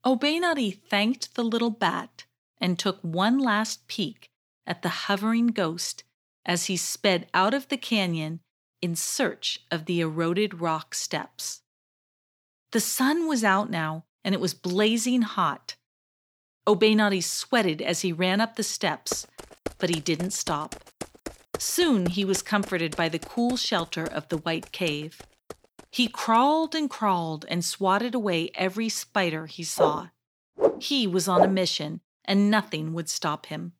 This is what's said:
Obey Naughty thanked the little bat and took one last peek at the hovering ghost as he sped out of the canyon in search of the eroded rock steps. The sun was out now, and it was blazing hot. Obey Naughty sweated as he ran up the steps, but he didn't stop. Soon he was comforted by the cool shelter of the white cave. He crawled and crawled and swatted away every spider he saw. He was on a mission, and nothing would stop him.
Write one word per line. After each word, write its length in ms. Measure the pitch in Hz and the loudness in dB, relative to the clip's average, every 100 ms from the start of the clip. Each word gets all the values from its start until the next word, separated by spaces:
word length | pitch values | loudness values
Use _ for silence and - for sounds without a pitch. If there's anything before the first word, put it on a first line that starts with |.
Obey 340 | 247 254 285 330 | 2 2 2 2
Naughty 320 | 349 294 220 | 2 2 0
thanked 640 | 180 _ 202 214 262 - | -4 _ 2 2 0 -4
the 100 | - | -2
little 260 | 233 233 233 | 0 0 0
bat 560 | 220 175 175 - - - _ _ _ | 2 0 0 -8 -16 -20 _ _ _
and 200 | 180 175 | -2 0
took 220 | 202 - | -2 -4
one 380 | 170 170 202 269 | -4 2 4 4
last 480 | 254 208 220 - _ | 2 2 0 -8 _
peek 420 | - 175 - - _ _ _ - | -4 -4 -6 -20 _ _ _ -10
at 160 | 175 | -4
the 240 | 175 170 - | -4 -4 -2
hovering 420 | 202 214 233 233 | 0 2 2 2
ghost 560 | 220 165 170 - - _ _ _ _ - | 2 -2 -2 -8 -8 _ _ _ _ -2
as 200 | 175 - | -2 0
he 100 | 180 | -2
sped 520 | - - 208 175 175 | -4 0 2 2 2
out 200 | 180 196 | 2 2
of 140 | 269 - | 2 -2
the 80 | 262 | -6
canyon 640 | - 220 185 165 156 165 _ _ _ _ | 0 0 2 -2 -4 -8 _ _ _ _
in 140 | 175 | -4
search 720 | 165 - - 254 - - - _ | -4 -4 0 -2 -2 -6 -8 _
of 160 | 165 156 | -6 0
the 140 | 175 | 0
eroded 600 | 160 156 165 175 214 175 | 0 0 0 2 0 -2
rock 340 | 170 160 - | -2 -2 -4
steps. 680 | - - 160 - - - - _ _ _ _ _ _ _ _ _ _ _ | -8 -4 -4 -6 -10 -10 -12 _ _ _ _ _ _ _ _ _ _ _
The 100 | 226 | -2
sun 460 | - - 262 320 320 | 0 0 2 2 0
was 160 | 269 | 2
out 280 | 220 190 208 | 4 2 0
now, 340 | 170 156 160 - _ | -4 -4 -6 -12 _
and 120 | 175 | -2
it 60 | 190 | 0
was 140 | 180 | -2
blazing 680 | - 180 180 214 226 240 247 | -4 -2 2 4 2 2 2
hot. 540 | 214 - 165 - - - _ _ _ _ _ _ _ _ - | 2 2 0 0 -12 -18 _ _ _ _ _ _ _ _ 2
Obey 280 | 202 220 | 6 6
Naughty 280 | 214 208 190 | 6 4 2
sweated 580 | 170 - - 240 190 156 | -2 -6 0 2 2 0
as 220 | - 170 | -2 -2
he 100 | 185 | -2
ran 280 | 165 185 196 | 0 0 2
up 160 | 226 226 | 0 -2
the 60 | |
steps, 640 | - - 185 151 - - - - - - - - | -6 -2 -2 -2 -6 -6 -8 -18 -20 -12 -12 -4
but 120 | 175 | -2
he 100 | 165 | 0
didn't 320 | 151 160 180 | -2 -2 -2
stop. 440 | - - 147 156 - - _ - - - - _ - | -6 -4 -4 -6 -14 -20 _ -18 -16 -18 -18 _ -6
Soon 480 | - - 339 226 175 | -4 2 4 4 2
he 180 | 180 | 0
was 180 | 196 190 | 0 0
comforted 540 | - 208 196 180 165 156 | 0 -2 0 -2 -2 0
by 120 | 165 | -2
the 100 | 160 | -2
cool 380 | - - 240 254 | -6 -2 0 0
shelter 480 | - 190 165 - | 0 -2 -2 -6
of 240 | 160 151 - | -6 -8 -6
the 100 | 160 | -6
white 320 | 165 165 - | -2 -4 -6
cave. 500 | - 175 147 151 - - _ _ - _ - - | -6 -4 -4 -10 -16 -20 _ _ -20 _ -20 -10
He 180 | - 233 | -2 -2
crawled 680 | - - 226 269 311 320 | -2 2 4 6 2 0
and 160 | 320 294 | -2 -4
crawled 540 | - 214 180 165 156 - | 0 0 2 0 -6 -4
and 160 | 175 | -4
swatted 500 | 170 - 196 196 240 | -4 0 2 2 2
away 360 | 240 208 170 170 | -2 0 0 -2
every 340 | - 185 196 226 | -2 -2 -2 -4
spider 580 | - - 208 180 156 156 | -4 -4 0 0 -2 -8
he 160 | - | -10
saw. 460 | 160 - 151 151 175 _ _ _ _ - - - | -8 2 2 2 -8 _ _ _ _ 0 0 2
He 280 | - 277 208 | -2 0 2
was 220 | 180 170 | 2 2
on 140 | 180 | 6
a 60 | 185 | 6
mission, 520 | 190 180 - 151 170 _ _ | 4 0 -2 -6 -8 _ _
and 260 | - 196 202 | 0 4 4
nothing 420 | 214 - 160 156 | 4 0 -6 -4
would 160 | 165 160 | -6 -6
stop 380 | - 165 151 - | -4 -4 -4 -8
him. 280 | 156 175 | -10 -10